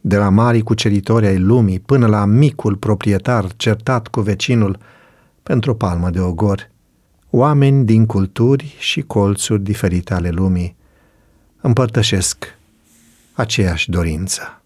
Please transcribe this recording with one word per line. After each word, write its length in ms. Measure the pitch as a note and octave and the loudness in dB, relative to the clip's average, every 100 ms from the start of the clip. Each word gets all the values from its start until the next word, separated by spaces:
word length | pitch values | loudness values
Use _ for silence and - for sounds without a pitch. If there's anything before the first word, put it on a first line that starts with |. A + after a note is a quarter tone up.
De 160 | - G2+ | 0 2
la 120 | G2+ | 4
marii 320 | G2+ A#2+ A#2 | 4 4 2
cuceritori 640 | A2 A2 A2+ G2+ F#2+ A2+ G#2 | 0 -2 0 0 2 2 2
ai 120 | F#2+ | 2
lumii 420 | F#2 B2 G#2 F2+ | 2 4 2 -2
până 280 | - C#3 A2+ | 0 2 4
la 180 | G#2+ G2+ | 2 2
micul 500 | A2+ D3 - G#2+ G2+ | 4 2 0 -4 -2
proprietar 800 | A2+ G2+ G#2+ G2 - A#2+ F#2+ - | -2 -2 0 0 0 -2 -2 -4
certat 520 | A#2 G#2+ - B2 A2+ | -2 -2 -2 -4 -4
cu 140 | - | -4
vecinul 580 | G#2 F#2+ - A#2+ G2+ F#2+ - _ _ _ _ _ | -2 -4 0 0 0 -2 -12 _ _ _ _ _
pentru 280 | - C3 C3+ | -4 -2 -2
o 20 | |
palmă 360 | A2+ G2+ F2 F2 | -2 -2 -2 -2
de 100 | F2 | -2
ogor, 520 | F2+ E2+ G2+ G2 - _ _ _ _ _ _ | -2 0 -2 -2 -8 _ _ _ _ _ _
oameni 560 | A#2+ C#3 D3 C#3 C#3 A2+ | 2 2 4 4 4 4
din 200 | A2 A2 | 4 4
culturi 720 | G2 F#2+ - A#2 C#3 D3 - | 0 -2 0 0 0 -4 -8
și 220 | - - | -6 -4
colțuri 600 | - G#2+ G2+ G2+ - G#2+ | -2 0 0 -2 -2 -4
diferite 520 | G2+ G2+ G2 F2+ - | -2 -2 0 -2 -2
ale 160 | F#2 F2 | -4 -2
lumii 460 | E2+ F#2+ F2+ F2 - _ _ _ _ _ _ _ _ | -2 0 0 -4 -10 _ _ _ _ _ _ _ _
împărtășesc 960 | - A2+ B2 A#2 G#2+ G2 F#2 - - - _ _ _ _ _ _ _ | -2 0 0 0 0 -2 -4 -8 -16 -20 _ _ _ _ _ _ _
aceeași 560 | - A2 - F#2+ E2 - | -8 -4 -2 -2 -2 -4
dorință 720 | F2 E2+ D#2 F#2+ - - - | -4 -4 -4 -6 -8 -10 -18